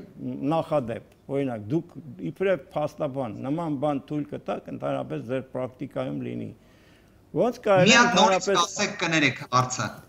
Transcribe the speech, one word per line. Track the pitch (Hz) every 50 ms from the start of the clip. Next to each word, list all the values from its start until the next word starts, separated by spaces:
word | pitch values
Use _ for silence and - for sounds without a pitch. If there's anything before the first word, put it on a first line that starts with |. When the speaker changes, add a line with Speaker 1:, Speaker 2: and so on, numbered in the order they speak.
| - - - - 131 127 127 143 135
Speaker 1:
նախադեպ։ | 143 165 165 - - 156 147 123 110 113 101 - - _ _ _
Օրինակ, | - 139 139 139 131 117 107 104
դուք | 104 143 170 - - - - 165 143 120 185
իբրև | - 160 - - 185 196 185 - -
փաստաբան | - - 151 151 143 - - 156 139 127 139 131 110 101
նման | 117 120 135 147 170 170 156 147
բան | 127 147 151 143 135
թույլ | - - 151 147 143
կտաք, | - 135 139 - 190 - - -
ընդհանրապես | - 143 117 135 143 139 135 131 127 156 151 123
ձեր | 113 131 131 123
պրակտիկայում | - - 127 127 120 - - 143 131 - 139 127 139 143 139
լինի։ | 123 120 120 117 113 104 107 - _ _ _ _ _ _ - _ _ _ _ _ _ _ -
Ոնց | 151 202 247 240 -
կարելի | - 214 196 185 180 208
Speaker 2:
Մի | 208
Speaker 1:
է |
Speaker 2:
հատ | 240 240 240
նորից | 190 185 196 202 190
Speaker 1:
ընդհանրապես | 185 - 196 196 180
Speaker 2:
ասեք, | 170 - - 208 202 196 202
կներեք | - 185 165 165 156 143 131 127 - 139
հարցը։ | - 123 127 123 120 - - 107 98 - - -